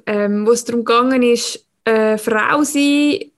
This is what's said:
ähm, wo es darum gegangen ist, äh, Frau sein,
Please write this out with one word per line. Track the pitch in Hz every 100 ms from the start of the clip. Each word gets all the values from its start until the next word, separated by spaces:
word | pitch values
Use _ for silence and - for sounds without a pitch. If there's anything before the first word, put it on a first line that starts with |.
| -
ähm, | 208 208 208 214
wo |
es | 233 -
darum | 240 220
gegangen | 233 254 262
ist, | 240 233 - - _ _
äh, | 226 220 220 214
Frau | 226 214 - 294
sein, | 294 285 285 285 294 - -